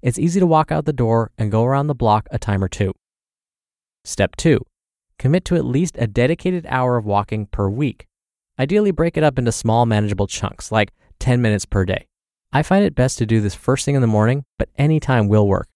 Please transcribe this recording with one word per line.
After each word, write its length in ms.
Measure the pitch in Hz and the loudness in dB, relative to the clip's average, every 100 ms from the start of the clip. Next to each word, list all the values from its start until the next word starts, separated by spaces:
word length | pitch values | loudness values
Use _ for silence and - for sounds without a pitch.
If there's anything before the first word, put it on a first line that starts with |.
It's 180 | 123 - | -4 -2
easy 220 | 170 185 | 0 2
to 60 | 185 | 2
walk 260 | 160 156 | 2 2
out 140 | 156 156 | -2 -2
the 60 | |
door 380 | 139 117 113 110 - | -2 0 2 -2 -4
and 140 | 107 | -2
go 140 | 110 | 0
around 240 | 120 135 147 | 0 0 -2
the 60 | |
block 340 | 131 117 107 - | 0 2 2 0
a 80 | 120 | -8
time 260 | - 98 | -2 -2
or 40 | 95 | -2
two. 260 | - 95 - _ _ _ _ _ _ _ _ _ _ | -2 -4 -4 _ _ _ _ _ _ _ _ _ _
Step 320 | - - 98 - | -14 -4 -4 0
two, 280 | 165 135 - _ _ _ _ _ | 2 2 0 _ _ _ _ _
commit 260 | 131 175 - | 0 0 0
to 100 | 175 | -2
at 100 | 123 | 0
least 300 | 127 170 - | -2 -2 -4
a 80 | 117 | -4
dedicated 580 | 101 127 170 185 180 160 | 0 0 0 -2 -4 -4
hour 300 | 131 127 123 | -2 0 -2
of 80 | |
walking 400 | 107 101 101 107 | 0 -2 -2 -6
per 240 | 104 - 98 | -6 -4 -2
week. 380 | 107 147 - - _ _ _ _ - | -2 -4 -6 -18 _ _ _ _ -6
Ideally, 340 | 135 202 208 | 0 2 2
break 260 | 165 170 165 | 0 -2 2
it 60 | |
up 140 | 156 135 | 0 0
into 140 | 120 | -2
small, 320 | - 113 113 | -2 0 2
manageable 440 | 120 107 104 98 101 | 2 2 0 -2 -4
chunks, 440 | - - - - | -4 -8 -8 -4
like 220 | 110 104 _ _ _ | -2 -2 _ _ _
ten 240 | - 123 | 0 2
minutes 240 | 117 104 - | 2 0 -2
per 180 | 101 | -2
day. 220 | 92 92 - _ _ _ _ | 0 -2 -8 _ _ _ _
I 80 | 139 | -4
find 240 | 151 196 202 | 2 2 2
it 80 | |
best 240 | - 127 - | 0 -2 0
to 80 | 110 | 0
do 160 | 113 | 0
this 120 | 104 | 0
first 300 | - - 135 | -4 -2 -2
thing 120 | - 143 | 0 0
in 40 | |
the 60 | 120 | 2
morning, 400 | 104 107 135 139 _ | 2 2 0 -6 _
but 120 | 113 - | -8 0
any 200 | 147 156 | 2 2
time 300 | - 127 101 | 2 0 4
will 180 | 107 101 | 2 2
work. 220 | 98 - | 0 -4